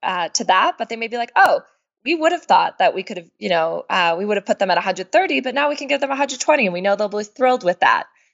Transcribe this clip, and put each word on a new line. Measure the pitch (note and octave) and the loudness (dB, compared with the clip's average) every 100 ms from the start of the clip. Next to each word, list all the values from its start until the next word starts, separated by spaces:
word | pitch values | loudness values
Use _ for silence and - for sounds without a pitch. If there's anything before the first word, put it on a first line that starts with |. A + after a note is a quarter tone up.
uh, | - F3+ E3 | -6 -4 -4
to | - F#3 | -4 0
that, | F#3 G#3 - | 2 2 -2
but | A3+ | -8
they | A3+ | -8
may | A3+ | -8
be | A#3+ | -6
like, | A#3 - | -2 2
"Oh, | G4 C#3 - _ _ _ A#3+ | 4 2 -2 _ _ _ -4
we | E4 | 0
would | D#4+ | 0
have | F4 - | 0 2
thought | F3+ E3+ - | 2 2 2
that | F#3 F3+ | 0 0
we | |
could | F#3+ F#3 | -6 -10
have, | E3 - | -12 -10
you | G#3 | -2
know, | E3+ D#3+ E3+ - | 0 0 -4 -4
uh, | F#3+ E3+ E3 | 0 0 0
we | |
would | G#3 G3+ | -2 -2
have | G3 | -2
put | G#3 | -2
them | G3 | 2
at | F3 | 0
a | |
hundred | F#3+ F#3 F#3 | 0 -4 0
thirty, | D#4+ F#4+ C4+ | 0 2 0
but | B3+ | -2
now | B3+ D4 | -2 -2
we | D4 | -2
can | C#4 | -4
give | C#4 | -2
them | C#4 | -2
a | C#4 | -2
hundred | C#4 B3+ | -4 -4
twenty, | - D4+ G#3 | 0 2 2
and | |
we | F3 | -2
know | G3 G3+ | -2 0
they'll | G#3 | -2
be | G#3 G#3 | -4 -8
thrilled | - B3+ B3+ F3+ | -2 0 2 0
with | F#3 | 0
that." | D3 G#2 - _ _ | 2 2 -2 _ _